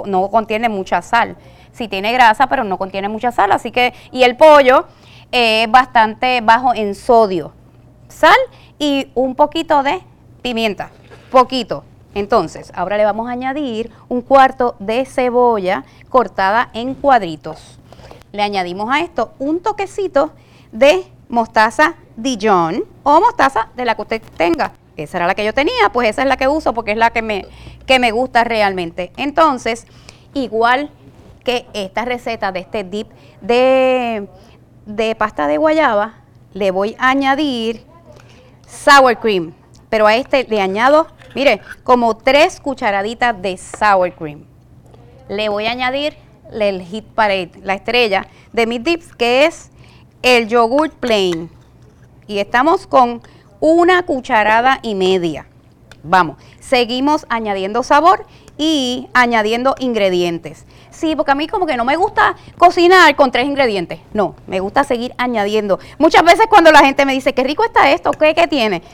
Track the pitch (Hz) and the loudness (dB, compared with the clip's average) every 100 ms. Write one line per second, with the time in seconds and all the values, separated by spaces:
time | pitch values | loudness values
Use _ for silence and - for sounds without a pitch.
0 | 202 190 196 220 214 220 233 202 185 185 | -4 -2 0 -2 -2 -2 -2 -4 -4 -6
1 | - 233 98 - - - - - 220 190 | -2 -2 -2 -6 -20 -20 -18 -12 -8 -6
2 | 208 254 233 214 262 269 214 185 190 196 | -2 2 4 4 0 -2 -4 -6 -6 -6
3 | 202 214 247 233 196 208 - 247 247 - | -8 -6 -4 -2 0 0 -2 -2 -2 -2
4 | - 247 247 240 311 294 254 277 349 _ | -8 0 0 6 8 8 6 4 0 _
5 | - - - 247 226 220 226 254 254 240 | -20 -20 -6 -2 0 0 2 2 4 2
6 | 220 214 254 247 220 233 254 220 202 196 | 0 0 -2 0 2 2 2 -2 -4 -4
7 | - 233 214 175 143 - - - - _ | 2 4 4 0 -8 -14 -20 -20 -20 _
8 | - - 311 453 508 - - - 294 277 | -20 0 4 4 2 -8 -20 -6 -2 -2
9 | - - 262 254 294 330 - 294 269 370 | -4 -4 -2 0 -2 -2 -2 0 0 -4
10 | - _ - - 247 226 226 180 165 - | -8 _ -20 -12 -8 -4 -4 -4 -12 -18
11 | - - - 262 254 262 226 143 - - | -20 -20 -2 0 2 -2 -6 -10 -12 -20
12 | _ 202 202 - 160 175 - - 180 208 | _ -8 -2 -2 -2 -8 -14 -10 -6 -2
13 | 208 208 240 247 262 269 277 220 233 - | -2 -2 -6 -8 -8 -6 -6 -8 -10 -14
14 | - 247 - 269 262 262 240 - 196 233 | -8 -8 2 6 6 2 -4 -4 -6 -4
15 | 262 - 247 240 247 220 180 - - - | -4 -4 -2 2 2 0 -2 -4 -6 -20
16 | - 262 214 - 190 220 - 220 247 262 | -2 0 0 -2 0 0 -2 -6 -10 -4
17 | 277 247 180 156 160 - - - - - | 2 2 2 -10 -14 -16 -20 -20 -20 -20
18 | - - _ 202 208 202 175 185 220 285 | -20 -20 _ -6 -4 -4 -6 -6 -4 -4
19 | 339 - - - 277 339 427 403 392 - | -4 -6 -8 -6 -6 -4 -4 -6 -8 -8
20 | 370 277 311 - _ _ _ 220 269 370 | -4 -2 -2 -6 _ _ _ 0 2 2
21 | 370 - - 240 226 226 220 226 302 330 | -2 -16 -8 -4 -2 0 0 2 0 -2
22 | - - 254 226 214 185 160 220 427 - | -16 -10 -6 -2 0 2 0 -4 -10 -6
23 | 285 311 466 - 269 427 226 - 247 214 | 2 4 2 2 0 -2 -6 -6 -4 -4
24 | - 226 - - 339 311 196 - _ - | -4 -8 -8 -4 -2 -2 -4 -8 _ -16
25 | 151 180 175 196 214 240 311 508 415 247 | -10 -4 -2 -2 -2 -2 -2 0 0 0
26 | 220 214 269 262 269 311 302 233 202 214 | -2 0 -2 0 0 -2 -2 -4 -4 0
27 | 226 233 220 202 - - - - - 262 | 0 0 -4 -6 -8 -18 -20 -8 0 2
28 | 240 214 254 240 233 226 202 185 170 180 | 2 -2 -2 0 0 0 -2 -2 -6 -8
29 | 180 - 277 285 320 247 226 226 - - | -10 -8 -4 0 0 0 -6 -8 -10 -20
30 | - - _ 277 233 220 233 254 294 - | -20 -20 _ -8 -6 0 0 0 -4 -14
31 | - - - - - 240 - 208 190 214 | -20 -20 -20 -12 -6 -6 -6 -10 -8 -8
32 | 240 240 240 226 202 185 180 220 185 208 | -6 -6 -8 -8 -6 -8 -8 -10 -8 -10
33 | 220 - - - 190 240 262 262 262 254 | -12 -16 -20 -10 -2 2 2 2 2 0
34 | 233 220 202 - - - _ _ - 214 | -2 -6 -10 -16 -20 -20 _ _ -12 -6
35 | 220 220 214 - 294 302 311 311 285 208 | -4 -2 -4 -2 -2 0 0 2 0 0
36 | 220 - _ - _ 190 196 185 208 - | -4 -8 _ -20 _ -6 -4 -2 -4 -2
37 | 254 269 269 269 294 247 226 220 - - | 0 0 0 0 -2 -4 -6 -8 -14 -20
38 | - - - - - - _ - 294 277 | -20 -20 -20 -20 -20 -20 _ -4 4 6
39 | 254 220 226 190 165 - _ - _ 220 | 6 2 -2 -2 -4 -10 _ -20 _ 0
40 | 214 226 277 - 247 220 190 196 254 302 | 2 2 0 -2 -2 -2 -2 0 2 2
41 | 320 - - 226 277 208 - - - 247 | 2 -6 -12 -2 0 0 -4 -8 0 2
42 | 233 214 262 277 359 - 285 254 233 196 | 2 -2 2 4 2 0 -8 -6 -2 -2
43 | 208 233 247 196 190 185 - - 214 196 | -4 -4 -4 -4 -6 -8 -12 -2 2 2
44 | 180 - 156 147 - _ _ - - - | 2 -4 -14 -14 -20 _ _ -20 -20 -20
45 | - - - 202 214 208 220 247 254 277 | -20 -20 -10 -6 -4 -2 -4 -4 -4 -4
46 | 294 - - - - 220 202 185 180 214 | -6 -8 -18 -20 -14 -4 -2 -4 -8 -14
47 | - - 214 196 170 - 190 196 - 240 | -8 -2 0 -2 -6 -10 -8 -8 -4 0
48 | 226 190 - - _ 226 226 240 240 330 | 0 -2 -6 -16 _ -4 -2 -2 -4 -4
49 | - - 240 254 311 - - - - - | -6 -6 0 2 0 -2 -16 -20 -20 -20
50 | _ _ 247 247 220 240 226 277 311 - | _ _ 0 2 2 0 2 0 -2 -4
51 | 247 208 185 165 170 - _ _ - _ | -2 0 -2 -4 -8 -18 _ _ -20 _
52 | - _ - 202 196 240 294 381 - 269 | -20 _ -10 -8 -2 0 2 0 0 2
53 | 240 233 - - _ - 302 339 349 359 | 2 -2 -14 -20 _ -2 2 4 4 2
54 | 359 269 - 226 208 226 254 262 226 196 | 0 -6 -2 0 2 2 2 -2 -4 -2
55 | 185 190 170 143 - _ _ _ - - | 0 0 -2 -6 -14 _ _ _ -20 -20
56 | 151 185 160 - - - - 247 226 254 | 0 2 2 -4 -20 -20 -2 -2 0 -2
57 | 277 302 - 233 220 196 190 226 262 285 | 0 -2 -2 -6 -4 -4 -4 -4 0 2
58 | 330 403 - - - - 311 302 254 254 | 4 2 -2 -20 -20 -6 -2 -2 -2 -6
59 | 262 247 240 233 214 233 262 - 254 226 | -4 0 2 2 0 -2 -2 -2 -2 0
60 | 196 180 170 165 160 160 - - - - | 0 0 -2 -4 -10 -20 -20 -20 -20 -8
61 | 320 294 302 277 320 403 330 247 233 277 | -4 -2 -2 -2 -4 -4 -2 -2 -2 -2
62 | 214 - 208 185 - - 233 - 349 370 | -2 0 -2 -2 -12 2 4 4 6 6
63 | 320 285 277 254 277 269 254 202 170 165 | 6 4 2 0 -2 0 0 -2 -6 -10
64 | - 214 175 - - 185 190 220 277 240 | -8 -4 -4 -6 -10 -6 -4 -2 -2 -4
65 | 247 - 247 226 202 214 208 180 - - | -6 -6 -4 -2 -2 -2 -2 -4 -6 0
66 | 311 392 330 339 440 415 330 302 277 269 | 2 4 4 4 4 6 8 8 6 4
67 | 277 269 269 247 262 302 453 - 277 330 | 0 0 -2 -2 -2 -2 0 2 2 2
68 | - - 302 - 339 294 214 170 - | -2 0 2 2 0 0 -2 -4 -8